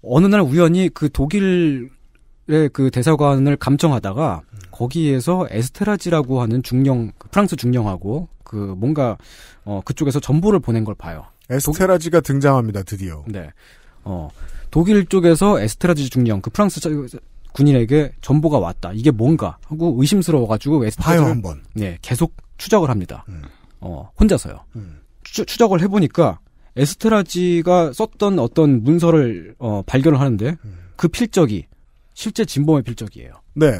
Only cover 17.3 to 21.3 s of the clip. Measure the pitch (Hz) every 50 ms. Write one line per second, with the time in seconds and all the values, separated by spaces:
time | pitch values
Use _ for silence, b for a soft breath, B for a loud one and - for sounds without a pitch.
17.3 | - - - - - - 139 147 139 123 113 107 139 151 147 - - - - -
18.3 | 139 151 151 165 151 120 90 85 92 - - 85 98 110 120 156 127 104 113 139
19.3 | 165 - - 90 - - - - 151 156 170 170 123 120 139 151 208 196 175 -
20.3 | 156 139 120 107 110 104 - 139 156 147 117 110 - - - 156 170 170 151 127